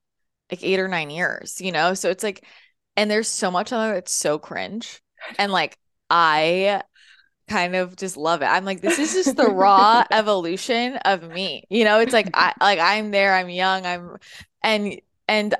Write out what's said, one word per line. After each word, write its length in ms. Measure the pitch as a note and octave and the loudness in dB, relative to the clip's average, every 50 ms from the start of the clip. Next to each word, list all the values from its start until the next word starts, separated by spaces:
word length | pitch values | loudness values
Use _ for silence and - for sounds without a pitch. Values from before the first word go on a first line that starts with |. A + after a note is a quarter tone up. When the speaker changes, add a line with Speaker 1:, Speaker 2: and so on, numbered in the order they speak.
| _ _ _ _ _ _ _ _ _ _ | _ _ _ _ _ _ _ _ _ _
Speaker 1:
like, 140 | F3+ F3 - | -12 -6 -2
eight 160 | F3+ F#3+ F#3+ | -2 -2 0
or 80 | F#3+ F#3+ | -2 -2
nine 220 | F#3 E3 D#3 C#3+ | -4 -6 -6 -6
years, 500 | D3+ E3+ F3+ - - - - - - - | -6 -4 -4 -4 -4 -8 -12 -14 -14 -8
you 100 | F3+ F#3+ | -8 -4
know? 240 | E3+ D3+ E3 F3+ F#3+ | -2 0 0 0 0
So 160 | - - F3 | 0 -2 -2
it's 140 | F#3 - - | -2 -2 -4
like, 200 | G#3 F#2+ - - - - - _ _ _ _ _ _ _ | -8 -8 -8 -16 -20 -20 -20 _ _ _ _ _ _ _
and 120 | G3 G#3+ G#3 | -2 0 0
there's 200 | G#3+ A3 A3 - | 0 -2 -2 -4
so 240 | - - G#3+ F#3 | -4 -4 -2 -2
much 200 | F3+ F3 F3 - | -2 -2 -2 -2
on 140 | B3 A3+ A3 | -4 -2 -2
there 80 | A3 G3+ | -2 -4
that's 180 | F#3 F3+ - | -4 -4 -6
so 240 | - - - D3+ D3+ | -6 -2 -2 -2 -2
cringe. 640 | D#3 - - - - - F3+ G3 A3+ - - - - _ _ _ _ - - - - | -2 -4 -8 -8 -8 -8 -8 -10 -10 -12 -12 -18 -20 _ _ _ _ -18 -10 -4 -4
And, 140 | G3+ G3+ | -2 0
like, 260 | F#3+ F3 D3+ - - _ _ _ _ _ _ _ | 0 0 0 -2 -6 _ _ _ _ _ _ _
I 720 | E3 E3+ E3+ D#3 D3+ D#3 D#3 E3 F3 F#3 G3 G3+ G3+ - - - _ _ _ _ _ _ _ _ _ _ _ - | 4 4 4 4 4 4 2 2 2 2 0 0 0 -2 -4 -10 _ _ _ _ _ _ _ _ _ _ _ -4
kind 280 | G#3+ F#3+ F3 F3 F#3 | -2 -2 -2 0 -2
of 180 | F#3 F#3 F3+ F#3 | -4 -4 -6 -8
just 200 | - G3 F#3 F3+ | -10 -10 -10 -8
love 260 | C#3+ D3+ D#3+ E3+ D3+ | -4 -2 -2 0 0
it. 40 | C3+ | 2
I'm 180 | - C#3+ F#3 F#3+ | 0 0 0 0
like, 160 | G3 F#3+ E3+ | -4 -6 -4
"This 180 | F3+ C4 F4 C#4 | -2 -2 -2 0
is 140 | D4+ E4 | -2 -2
just 240 | F4+ F#4 F4+ C4+ - | -2 0 0 0 0
the 120 | - C4+ A3 | 2 2 2
raw 560 | F#3+ F#3 F#3+ G3+ G3 F#3+ G3 G#3+ A3+ A#3+ - | 2 4 4 6 6 6 6 6 6 4 4
Speaker 2:
<laughs> 40 | - | 2
Speaker 1:
evolution 880 | F#3 A3 G#3 G#3+ G#3 F#3 E3+ E3+ F3+ G3 - - A#3+ A#3 A#3+ B3+ C#4 - | 2 0 2 2 0 0 0 -4 -6 -6 -4 -2 -2 -2 -2 -4 -6 -2
of 240 | - G3 G3 F3 E3 E3 | 0 0 0 0 -4 -10
me." 340 | E3 F#3 G3 F3 C#3 - - _ | -8 -8 -8 -8 -8 -10 -10 _
You 160 | G3 A#3+ A3 | 0 2 4
know, 160 | G#3+ G#3+ A3 | 4 6 4
it's 120 | A3+ B3+ | 4 4
like, 180 | B3 A3 G3 F#3 - | 2 2 0 2 2
I, 180 | - F3 F3 - - | 2 2 2 2 2
like, 180 | - G3+ G3+ D#3+ | 2 2 4 4
I'm 300 | E3 F3+ G#3 G#3+ G#3+ G#3 | 2 2 2 0 -2 -2
there, 220 | G3+ G3 G3 G3 F#3+ | 0 2 2 4 2
I'm 140 | F#3 F3+ F3+ | 2 0 -2
young, 360 | F3 F3+ F#3 F#3+ F#3+ F#3+ F#3 | -4 -2 0 0 0 -2 -4
I'm, 300 | F3+ F3+ F3 F3 F3 - - - - - - - - _ _ | -6 -8 -8 -10 -14 -18 -20 -20 -20 -20 -20 -20 -20 _ _
and, 380 | - A3 A3 G#3 G#3 G3 C#3+ - - _ _ _ _ - | -2 0 0 0 -2 -4 -8 -10 -14 _ _ _ _ -2
and 260 | G#3+ G#3+ G#3 G#3 - | 0 0 0 -2 -2